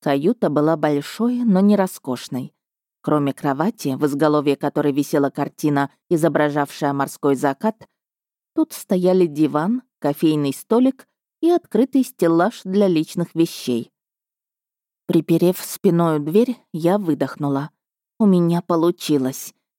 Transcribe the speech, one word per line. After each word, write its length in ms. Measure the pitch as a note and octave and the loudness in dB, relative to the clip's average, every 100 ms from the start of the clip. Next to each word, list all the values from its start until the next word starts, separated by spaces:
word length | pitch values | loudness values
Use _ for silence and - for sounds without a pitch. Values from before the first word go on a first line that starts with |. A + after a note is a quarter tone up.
| D3+ | -4
Каюта 460 | C#3+ E3 B3 F3 | 0 0 0 0
была 260 | D3 D3+ D#3+ | 0 0 0
большой, 680 | D3+ C#3+ C#3+ - A#3 B3 | 0 -2 -4 -4 -2 0
но 180 | A#3 F#3 | 2 4
не 140 | G3+ G#3 | 4 2
роскошной. 800 | F#3 - - B2 - B2+ C#3 _ _ _ _ _ | 0 -6 -8 -8 -8 -10 -10 _ _ _ _ _
Кроме 320 | - D3+ C#3 | -2 0 -2
кровати, 600 | - D3 C3+ E3 - C#3+ C3 | -4 -4 -2 -4 -4 -6 -2
в 100 | D3 | -2
изголовье 500 | C#3 D#3 D3+ C#3+ C#3 | 0 2 2 0 -2
которой 380 | D3 D3 D3 | -2 -2 0
висела 380 | C#3 C#3+ D#3 C#3+ | 0 0 0 0
картина, 580 | - - - D3+ C#3+ C#3 _ - | -2 -8 -4 -2 0 -2 _ -4
изображавшая 840 | E3+ D#3+ C#3+ D3 D3 C#3 - C#3+ | 0 2 2 0 -2 -4 -4 -2
морской 420 | C#3 C3+ - C#3+ C3+ | -2 -4 -2 -2 0
закат, 520 | C#3 C3+ A3 - - _ _ _ _ _ _ | -2 -2 -4 -6 -12 _ _ _ _ _ _
тут 180 | - D#4 | -6 -6
стояли 540 | - - F#3 F3+ F#3 F3 | -6 -4 0 2 2 2
диван, 560 | C#3+ D#3 D3 E3+ B3 - _ | 0 0 0 -2 -4 -6 _
кофейный 560 | C#3+ C#3+ D#3+ D3+ C#3+ | -4 0 0 2 -2
столик 540 | - - A3+ B3+ - _ _ _ _ | -4 0 2 2 -2 _ _ _ _
и 80 | D#4+ | 0
открытый 540 | F4 - G#3 C4 C4+ | 0 0 -2 0 0
стеллаж 580 | B3+ - E3+ E3 F#3+ - F#3 | -2 0 2 2 0 -2 -4
для 220 | F#3+ G3+ | 0 2
личных 460 | D#3+ D#3+ - E3+ | 2 -2 -6 -4
вещей. 580 | D#3+ E3 - - A#2+ B2+ _ _ _ _ _ _ _ _ _ _ _ - | -2 -2 -2 -6 -6 -6 _ _ _ _ _ _ _ _ _ _ _ -2
Приперев 500 | E3+ D#3 E3 F3 F3+ | 0 2 2 2 0
спиною 600 | - - G3 E3+ E3 D3+ | -8 -2 0 2 2 0
дверь, 360 | D3 G3 B3 A#3+ _ | 0 2 2 -2 _
я 280 | E3 E3+ G#3 | -4 0 0
выдохнула. 720 | F3 C#3 C#3 - C#3+ C#3 D3 _ _ _ _ - | 0 -2 -4 -4 -4 -4 -6 _ _ _ _ 0
У 80 | G#3 | 4
меня 340 | F3+ E3+ E3+ | 4 2 0
получилось. 920 | - E3+ E3+ E3+ - D3 C3 C3 - - _ | 0 0 0 0 0 0 0 -6 -14 -20 _